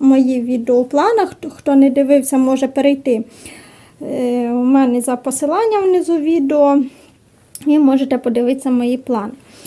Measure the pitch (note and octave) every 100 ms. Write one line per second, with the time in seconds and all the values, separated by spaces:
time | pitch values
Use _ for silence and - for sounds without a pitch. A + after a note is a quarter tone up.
0 | C4+ C4 B3+ C4 A#3+ B3 A#3 B3 B3+ C#4+
1 | F#4 A4+ F#4+ - D4+ - - C#4 C#4 C4+
2 | C4+ C#4+ C4+ C4+ C4 C4 C4 C4+ C#4 C#4
3 | C#4 A3+ A3 - - - - - - -
4 | C#4 C4 B3 B3 A#3+ A#3+ B3 C4+ C4 A#3+
5 | A#3+ B3 C#4 B3+ D4 F4 A4+ G#4+ F#4+ F4+
6 | E4 E4 D4+ E4 C#4 D4 C#4+ C#4+ C4 -
7 | - _ _ _ _ - D4 D4+ C#4 C4
8 | C4+ B3+ B3+ A#3 A#3+ C4+ C4+ B3 A#3+ B3+
9 | C4 A#3 G#3 - - -